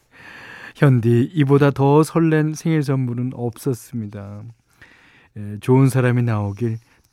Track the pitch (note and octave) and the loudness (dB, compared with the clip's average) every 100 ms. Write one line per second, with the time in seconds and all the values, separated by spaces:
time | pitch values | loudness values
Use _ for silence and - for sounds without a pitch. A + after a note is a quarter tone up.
0 | _ - - - - - - - D3 B2 | _ -20 -20 -20 -20 -20 -12 0 4 4
1 | A#2 A#2+ C3+ D#3 C3+ C#3 C#3 C3 C#3 D3 | 4 2 2 0 2 4 2 2 2 4
2 | D#3+ E3 E3 D#3 D#3 D3+ E3 D#3 C3+ C3+ | 2 0 2 2 0 -4 -2 -2 0 -2
3 | B2+ A#2+ B2 A#2+ A#2+ - C#3 B2 - A#2+ | -2 -4 -6 -6 -8 -6 -6 -6 -8 -10
4 | G#2 G2+ G2+ G#2 A2 A2+ _ _ - _ | -10 -12 -16 -16 -18 -20 _ _ -20 _
5 | _ _ _ G#2+ G2+ G#2 - C3 C3+ C3 | _ _ _ -16 -12 -6 2 4 4 2
6 | B2 B2 A#2 G#2+ G2+ G2+ A#2 A2+ _ _ | 0 0 0 -2 -4 -4 -6 -6 _ _
7 | _ | _